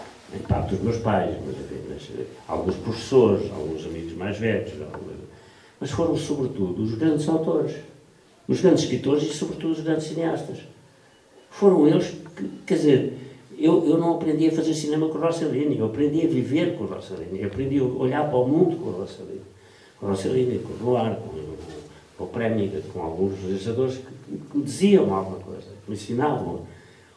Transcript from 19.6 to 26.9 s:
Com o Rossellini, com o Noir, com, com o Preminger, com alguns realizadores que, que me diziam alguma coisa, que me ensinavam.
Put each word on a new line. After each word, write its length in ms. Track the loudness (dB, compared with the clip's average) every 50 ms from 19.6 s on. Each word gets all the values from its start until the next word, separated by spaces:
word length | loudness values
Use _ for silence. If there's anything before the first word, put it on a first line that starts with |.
| -20 -20 -20 -20 -20 -20 -16 -8
Com 60 | -4
o 40 | -2
Rossellini, 500 | -2 -2 0 0 2 2 2 2 0 -2
com 140 | -4 -8 -8
o 180 | -4 0 2
Noir, 240 | 2 2 2 0 -2
com, 120 | -4 -8 -10 -10 -10 -10 -10 -12 -12 -14 -14 -14 -16 -16 -18 -20 -20 -20 -20 -12
com 60 | -12 -12
o 40 |
Preminger, 540 | -8 -4 -2 0 0 2 0 0 -2 -2 -6 -8 -8 -8
com 80 | -8
alguns 360 | -8 -6 -2 -2 -2 -2 -2 -4
realizadores 540 | -4 -4 -4 -2 -2 -2 0 0 0 0 -2
que, 400 | -6 -12 -16 -18 -18 -14 -12 -12
que 200 | -12 -10 -4 -4
me 60 | -4 -2
diziam 500 | -2 0 4 6 8 8 8 6 4 2
alguma 240 | 0 -2 -4 -8 -10
coisa, 220 | -10 -12 -14 -14 -14 -16 -18 -16 -10
que 80 | -10
me 40 | -10
ensinavam. 640 | -8 -6 -4 -2 0 0 0 0 -2 -4 -6 -6 -8 -10 -14 -18 -20 -20 -20